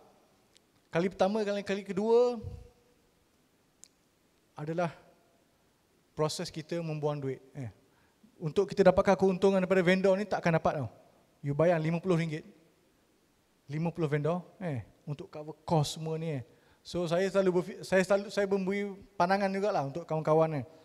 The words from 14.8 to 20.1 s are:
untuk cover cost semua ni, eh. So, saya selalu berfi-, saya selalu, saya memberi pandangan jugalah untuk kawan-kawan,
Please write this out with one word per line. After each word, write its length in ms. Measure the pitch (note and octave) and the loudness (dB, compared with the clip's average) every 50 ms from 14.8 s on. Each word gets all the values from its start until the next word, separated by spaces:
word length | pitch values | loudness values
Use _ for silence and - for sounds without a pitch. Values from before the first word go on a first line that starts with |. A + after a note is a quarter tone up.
| G2 - _ _ _ - | -8 -10 _ _ _ -12
untuk 240 | D3 - - - - | -10 -10 -12 -16 -14
cover 240 | D#3 D3+ D3+ - - _ | -14 -14 -14 -16 -14 _
cost 320 | - F3 D#3 D3 - - | 0 2 2 2 0 -4
semua 240 | E3 D#3+ D#3+ D#3+ D#3+ | -8 -8 -8 -6 -6
ni, 160 | D#3+ E3 D3 | -6 -4 -6
eh. 60 | C3 A#2 - _ _ _ _ _ _ _ | -6 -8 -10 _ _ _ _ _ _ _
So, 240 | - - E3+ F3 E3 | -8 -6 -4 -2 0
saya 160 | E3+ F3 F#3+ F#3+ F#3 | 0 0 0 2 2
selalu 180 | G3 F#3+ F#3 F3 F3+ | 2 2 4 2 2
berfi-, 200 | E3+ F3+ A3+ - | -2 -2 -8 -12
saya 240 | D#3+ - F#3 F#3+ F#3 | -6 0 2 2 4
selalu, 220 | F#3 G3+ G3+ G3+ G#3+ | 4 2 0 0 -2
saya 160 | - G3+ G3+ | -2 -2 0
memberi 480 | F#3+ G3 G3+ F#3+ F3+ G3+ G3+ G3+ G3+ F#3+ - - - _ | 0 0 0 0 -2 -2 -2 -4 -6 -8 -12 -18 -20 _
pandangan 320 | - F3 F3+ F#3+ G3+ G3+ G3 | -2 2 2 2 2 2 0
jugalah 340 | F#3+ G3 G3 G#3 G3 E3 C#3 C#3 | -2 -2 -2 0 0 -2 -2 -4
untuk 160 | C3+ E3+ E3 | -6 -8 -6
kawan-kawan, 560 | - | -4